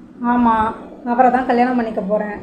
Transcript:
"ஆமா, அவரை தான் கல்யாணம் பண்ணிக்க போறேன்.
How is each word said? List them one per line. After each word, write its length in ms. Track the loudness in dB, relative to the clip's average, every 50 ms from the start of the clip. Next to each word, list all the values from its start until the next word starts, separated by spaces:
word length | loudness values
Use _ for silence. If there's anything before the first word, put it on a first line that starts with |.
| -20 -20 -14 -6 -2
"ஆமா, 320 | 0 0 2 2 2 2 2 0 -2 -4 -8 -14 -18 -18 -14 -8
அவரை 260 | -4 2 4 4 4
தான் 140 | 4 2 0
கல்யாணம் 300 | 0 2 2 2 2 0
பண்ணிக்க 260 | -2 -2 -2 -4 -6
போறேன். 360 | -4 -2 -2 -2 -2 -4 -8 -10